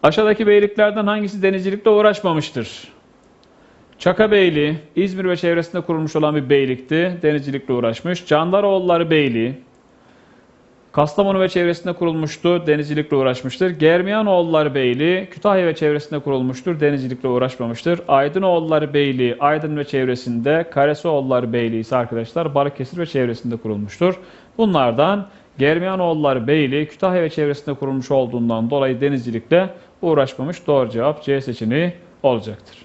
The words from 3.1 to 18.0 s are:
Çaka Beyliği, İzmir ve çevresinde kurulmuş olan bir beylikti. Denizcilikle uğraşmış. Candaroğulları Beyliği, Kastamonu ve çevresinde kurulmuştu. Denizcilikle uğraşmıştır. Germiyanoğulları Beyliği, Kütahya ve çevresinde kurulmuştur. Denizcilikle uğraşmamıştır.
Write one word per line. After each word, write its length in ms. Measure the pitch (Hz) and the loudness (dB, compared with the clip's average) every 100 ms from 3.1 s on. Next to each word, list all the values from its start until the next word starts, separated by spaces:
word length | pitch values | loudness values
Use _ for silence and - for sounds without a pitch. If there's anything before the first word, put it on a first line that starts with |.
| _ _ _ _ _ _ _ _ _ | _ _ _ _ _ _ _ _ _
Çaka 320 | - 180 214 | -2 2 2
Beyliği, 460 | 208 185 151 147 156 - - | 4 4 2 0 -2 -6 -2
İzmir 280 | 190 185 | -2 -2
ve 120 | 185 175 | -4 -2
çevresinde 460 | 175 170 170 180 | 0 0 -2 -6
kurulmuş 340 | 175 160 156 156 | -4 -4 -2 0
olan 200 | 151 151 | 0 0
bir 140 | 131 | 2
beylikti. 680 | 143 135 127 - 156 175 175 | 2 2 -4 -2 -2 0 0
Denizcilikle 520 | 160 151 139 135 - | 0 0 -2 -8 -2
uğraşmış. 520 | 127 113 113 170 175 - | 0 0 -2 -6 -6 0
Candaroğulları 840 | 151 165 190 202 196 185 170 165 | 0 2 2 2 2 2 2 4
Beyliği, 440 | 160 143 117 117 135 - _ _ _ _ _ _ _ _ _ _ _ _ | 2 2 0 -2 -6 -16 _ _ _ _ _ _ _ _ _ _ _ _
Kastamonu 480 | - 151 151 196 196 | 0 0 2 0 2
ve 80 | 185 | 2
çevresinde 440 | 185 175 170 180 | 2 0 -2 -6
kurulmuştu. 760 | 175 170 160 156 - 175 175 160 | -4 -2 -2 -6 -4 0 0 2
Denizcilikle 500 | 151 147 151 151 143 | 0 0 -4 0 0
uğraşmıştır. 540 | 131 127 131 - 185 | 2 0 -6 -2 -2
Germiyanoğulları 1040 | 165 156 175 190 214 208 185 170 160 151 | 2 4 4 2 0 2 2 2 2 2
Beyliği, 520 | 135 127 123 160 185 190 | 0 0 0 0 0 -4
Kütahya 400 | - 208 196 175 | -4 0 2 2
ve 80 | |
çevresinde 440 | 160 156 147 147 151 | 0 0 0 -4 -8
kurulmuştur. 640 | 147 135 127 127 - 165 | -2 -2 -2 -4 -6 0
Denizcilikle 480 | 147 143 131 127 131 | 0 0 -4 -4 -2
uğraşmamıştır. 720 | 123 127 127 117 113 - 170 | 0 0 -2 -8 -4 -2 -2